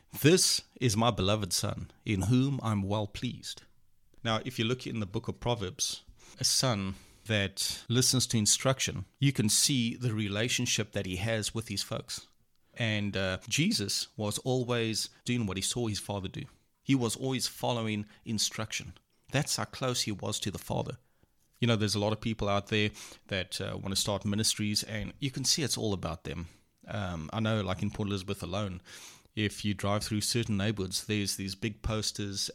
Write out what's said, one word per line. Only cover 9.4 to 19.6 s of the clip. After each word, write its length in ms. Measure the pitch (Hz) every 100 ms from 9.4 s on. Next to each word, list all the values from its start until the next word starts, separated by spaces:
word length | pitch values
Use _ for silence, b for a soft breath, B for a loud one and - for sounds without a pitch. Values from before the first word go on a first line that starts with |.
| 107
see 460 | - - 135 117 120
the 180 | 123
relationship 800 | 107 101 101 123 - 120 - 104
that 140 | 104 95
he 100 | 90
has 400 | 113 110 101 117
with 140 | -
his 120 | 98
folks. 460 | - 113 - - - _ _ _ _
And, 420 | - 113 107 101 95
uh, 240 | 95 92 -
Jesus 600 | 120 180 208 98 - - -
was 200 | 104 104
always 720 | 131 127 120 120 113 107 - b -
doing 200 | 120 104
what 120 | 92
he 60 |
saw 240 | - 123 117
his 120 | 101
Father 280 | - 101 92
do. 160 | 78 - - _ _
He 120 | - 135
was 200 | 117 -
always 320 | 131 127 -
following 580 | - 123 120 110 107 101 B -
instruction. 680 | 107 - - 110 - - - _ _ _
That's 240 | 135 156
how 100 | -